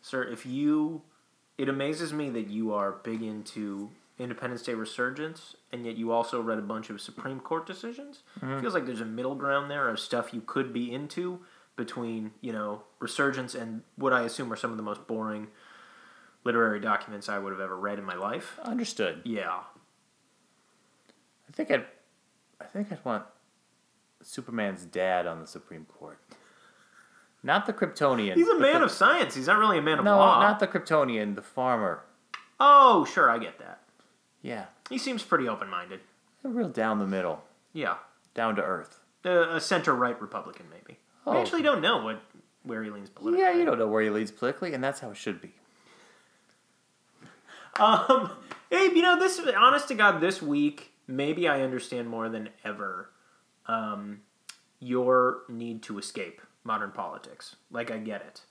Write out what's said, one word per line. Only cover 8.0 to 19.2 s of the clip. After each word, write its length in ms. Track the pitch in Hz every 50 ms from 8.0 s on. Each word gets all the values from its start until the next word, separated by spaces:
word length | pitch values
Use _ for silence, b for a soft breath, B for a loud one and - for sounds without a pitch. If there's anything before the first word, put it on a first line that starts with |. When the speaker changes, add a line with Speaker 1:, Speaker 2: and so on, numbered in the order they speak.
| 285 285 277 - _ b b -
Speaker 2:
Mm-hmm. 140 | - 131 135
Speaker 1:
It 40 | 139
feels 120 | 240 240 190
like 100 | 170 131
there's 160 | 127 123 110
a 40 | 113
middle 280 | 110 110 117 123 131 139
ground 380 | 131 135 139 139 143 143 143
there 180 | 143 143 139 120
of 100 | 113 -
stuff 340 | - - - 120 117 - -
you 80 | 117
could 300 | - - - 135 135 127
be 220 | 113 120 120 120 120
into 460 | 135 147 143 - - 180 180 180 180 b b b b b b b
between, 560 | - 117 113 - 127 120 117 113 113 110 110 107 _
you 120 | - 123 113
know, 300 | 107 104 104 104 107 - _ _ _
Resurgence 560 | - 113 - - 143 139 131 131 127 123 -
and 260 | 127 117 113 110 113 - _ _
what 180 | - 135 135 127
I 80 | 123
assume 320 | 117 117 - - 135 120 110
are 20 |
some 140 | 104 - 117
of 60 | 113
the 60 | 110 107
most 240 | 107 104 - -
boring 400 | - 117 110 110 110 107 107 107 107 B B B B B B B B B B B B B B B B B B _
literary 360 | 123 117 117 117 110 107 104
documents 480 | 101 110 104 98 - - 107 101 -
I 120 | - 104 101
would 120 | 98 98
have 80 | 98 95
ever 140 | 95 92 95
read 220 | 92 98 101 104
in 80 | 101 98
my 80 | 95 90
life. 440 | 90 95 101 120 170 - - - -
Speaker 2:
Understood. 600 | - 120 110 123 - - - - 107 90 80 82